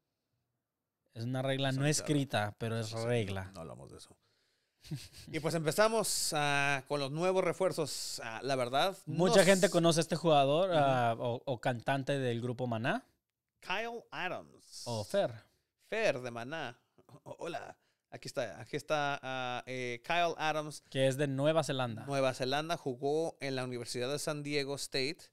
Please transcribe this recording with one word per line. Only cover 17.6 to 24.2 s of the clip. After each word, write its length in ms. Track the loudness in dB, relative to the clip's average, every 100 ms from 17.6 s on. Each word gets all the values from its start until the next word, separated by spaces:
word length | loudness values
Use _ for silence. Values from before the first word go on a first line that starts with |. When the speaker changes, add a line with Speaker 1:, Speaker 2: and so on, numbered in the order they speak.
| -10 -16 _ _ _
Speaker 2:
Aquí 180 | -16 -10
está, 300 | -6 -6 -8
aquí 160 | -10 -10
está, 420 | -2 -2 0 -4
ah, 400 | -6 -6 -4 -6 -6
eh, 340 | -6 -6 -6
Kyle 300 | -2 0 0 0
Adams. 440 | -2 -2 -4 -10 -6
Speaker 1:
Que 200 | 2 2
es 80 | 2
de 80 | 0
Nueva 380 | 2 4 4
Zelanda. 420 | 2 -2 -2 -4 -4
Speaker 2:
Nueva 260 | 0 0
Zelanda, 440 | 0 -2 -2 -2 -4
jugó 580 | -6 -4 -2 0 -2 -4
en 160 | -6 -4
la 80 |
Universidad 460 | -4 -6 -6 -4 -4
de 80 |
San 240 | -4